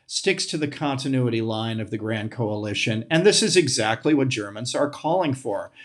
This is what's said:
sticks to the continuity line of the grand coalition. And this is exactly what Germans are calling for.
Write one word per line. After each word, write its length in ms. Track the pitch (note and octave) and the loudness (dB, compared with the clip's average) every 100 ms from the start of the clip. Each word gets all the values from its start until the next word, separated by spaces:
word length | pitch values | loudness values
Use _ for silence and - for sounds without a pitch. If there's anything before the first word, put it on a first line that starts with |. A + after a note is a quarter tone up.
| - | -8
sticks 400 | - - F#3 - | -2 0 0 -2
to 100 | E3 | -2
the 100 | D3+ | -4
continuity 760 | - D3 C3+ C3+ C3+ B2 A2+ | -2 -2 -2 0 2 2 0
line 380 | A2+ A2 A2+ A2 | 0 -2 -2 -4
of 100 | G#2+ | -6
the 80 | G#2 | -6
grand 340 | G#2+ A2 G#2+ | -4 -4 -4
coalition. 760 | A2+ A2 G#2+ G#2 G2+ - A2 A2+ | -4 -4 -2 -4 -2 -2 -2 0
And 160 | D#3+ G3 | 4 6
this 160 | G3 | 6
is 140 | A3 F3 | 4 4
exactly 580 | D3 B2 A2 A2 D#3 | 4 2 2 2 4
what 160 | D3+ C3 | 4 4
Germans 460 | A2+ G2+ G#2 A#2+ C#3+ | 0 -6 -8 -6 -2
are 140 | C#3+ | -2
calling 440 | - D#3 F3+ E3 | -2 -2 0 0
for. 380 | C3 A#2+ G2 F2 - | -2 -4 -6 -6 -16